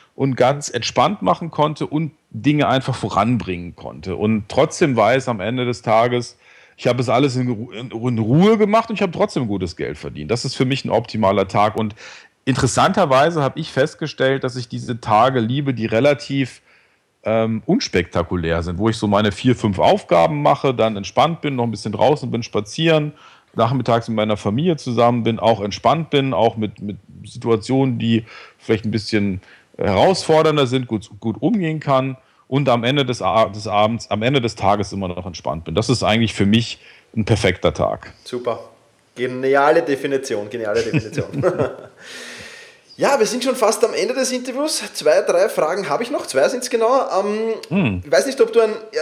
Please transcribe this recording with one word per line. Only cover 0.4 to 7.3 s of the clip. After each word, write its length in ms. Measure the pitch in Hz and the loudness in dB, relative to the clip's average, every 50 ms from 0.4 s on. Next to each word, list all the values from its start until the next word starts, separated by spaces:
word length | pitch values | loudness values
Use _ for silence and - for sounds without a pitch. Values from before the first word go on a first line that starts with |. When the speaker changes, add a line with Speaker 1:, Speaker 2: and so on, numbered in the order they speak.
| 123 127 143 147 143 - | 2 2 2 0 -4 -6
Speaker 1:
entspannt 540 | - 120 113 - - - 123 156 190 - - | -6 -6 -6 -2 0 2 2 2 0 -2 0
machen 300 | 131 175 - 175 165 - | 0 0 -2 -4 -6 -4
konnte 340 | - 147 156 151 - 156 | -2 -2 -2 -2 -4 -6
und 240 | 123 139 151 165 147 - _ _ _ | -4 -4 -4 -4 -4 -8 _ _ _
Dinge 360 | - 113 104 135 147 151 139 | -10 -4 0 2 2 2 2
einfach 300 | 98 123 131 127 - 127 | 2 2 0 0 -2 -4
voranbringen 800 | - - 104 - 95 104 117 123 110 92 92 92 87 87 87 82 | -4 -4 -2 0 0 2 2 2 0 -2 -4 -6 -8 -8 -12 -14
konnte. 400 | - - 62 53 67 76 92 90 | -14 -14 -14 -14 -12 -8 -8 -4
Und 320 | - 101 107 113 107 101 - | -2 0 0 0 0 -2 -2
trotzdem 480 | - - 151 160 - - 175 151 131 | 0 2 2 2 2 0 0 2 4
weiß 320 | 113 104 104 123 135 127 131 | 4 4 4 4 2 0 -2
am 100 | 120 101 | -4 -4
Ende 260 | 92 107 120 127 127 | -4 -4 -4 -2 -2
des 180 | 123 120 - - | -4 -4 -4 -2
Tages, 540 | 120 110 110 117 123 123 123 120 - - _ _ _ - - _ _ _ - | 2 4 4 4 4 2 -2 -4 -6 -12 _ _ _ -20 -20 _ _ _ -4
ich 80 | - | -2
habe 140 | 127 120 120 | 0 0 0
es 80 | 127 120 | 0 0
alles 280 | 113 120 143 143 | 2 2 2 2